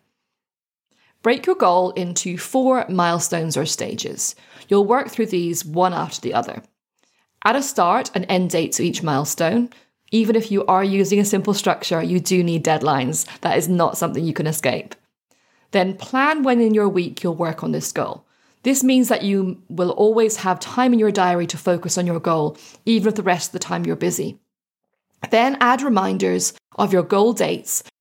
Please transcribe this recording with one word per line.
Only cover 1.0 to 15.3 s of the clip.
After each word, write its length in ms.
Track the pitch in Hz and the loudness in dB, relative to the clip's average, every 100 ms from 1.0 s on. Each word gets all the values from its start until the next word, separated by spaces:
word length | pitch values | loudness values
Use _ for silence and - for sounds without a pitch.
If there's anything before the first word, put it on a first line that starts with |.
| _ _ | _ _
Break 240 | 226 262 - | 0 0 0
your 100 | - | 2
goal 360 | 196 175 180 | 4 4 2
into 460 | - 180 175 185 180 | -2 -6 -4 -6 -8
four 480 | - 262 262 254 - | -2 2 2 2 0
milestones 720 | 185 175 170 - 165 160 143 | 0 0 0 -2 -4 -2 -2
or 80 | 156 | -2
stages. 720 | - - - - - - - - - - | -4 -6 -6 -8 -6 -8 -8 -18 -20 0
You'll 160 | 202 202 | 2 4
work 240 | 247 262 | 2 0
through 180 | - 220 | -4 -2
these 380 | 185 170 165 156 | -2 -2 -4 -4
one 280 | 165 185 | 0 0
after 280 | 170 143 - | 0 -6 -8
the 120 | 127 | -4
other. 300 | 120 117 - - _ _ _ _ _ _ _ | -4 -4 -10 -18 _ _ _ _ _ _ _
Add 140 | - 262 | 0 0
a 40 | |
start 480 | 277 - 175 226 247 190 | -2 0 2 2 -2 -6
and 100 | 185 | 0
end 220 | 185 180 | 0 2
date 200 | 170 160 | 0 -2
to 100 | - | -2
each 200 | 175 - | -2 -2
milestone. 640 | 160 135 151 - 165 226 240 - _ _ _ | -2 -2 -2 -2 0 2 -2 -6 _ _ _
Even 220 | 226 220 220 | 2 2 2
if 160 | 220 | 0
you 140 | 196 - | 0 2
are 180 | 185 | 2
using 360 | 196 196 180 202 | 2 2 2 2
a 60 | 202 | 2
simple 280 | 226 208 | 0 0
structure, 500 | 202 196 - - 165 | 0 0 -2 -2 -2
you 160 | 165 180 | 0 -2
do 240 | - 180 | 2 2
need 220 | 175 165 160 | 2 0 0
deadlines. 600 | 156 151 139 127 156 - - | 0 0 0 -2 -4 -8 -6
That 160 | - 160 | -2 0
is 120 | 160 | 2
not 280 | 180 165 - | 2 2 0
something 280 | 170 - 165 | -4 -2 -4
you 80 | |
can 120 | 151 151 | -2 -4
escape. 480 | 151 131 - - - _ _ _ | -2 -2 -4 -6 -18 _ _ _